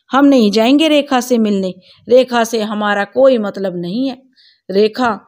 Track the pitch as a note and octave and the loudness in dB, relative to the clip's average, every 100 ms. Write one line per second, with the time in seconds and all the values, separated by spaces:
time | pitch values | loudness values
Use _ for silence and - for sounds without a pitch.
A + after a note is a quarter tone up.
0 | - C4 C#4+ C4+ G#3 G#3+ A#3 D4 D#4+ D4 | -4 2 4 4 4 2 2 2 2 2
1 | C#4+ B3+ B3 A#3 G#3 G3 F#3 F3+ _ _ | 0 -2 0 0 0 -2 -4 -8 _ _
2 | - B3 B3+ A#3+ A3+ A3+ G#3+ G#3+ G#3 G3+ | 0 2 2 -2 -2 -4 -4 -4 -2 -2
3 | G3+ B3 C4+ A#3+ G3+ G3+ F#3+ F3 F3 A3+ | -2 0 0 0 -4 -6 -8 -6 -8 -6
4 | C4+ B3+ _ _ _ _ - G3 G#3+ A#3 | -6 -8 _ _ _ _ -6 0 0 0
5 | A#3+ G3 | -4 -4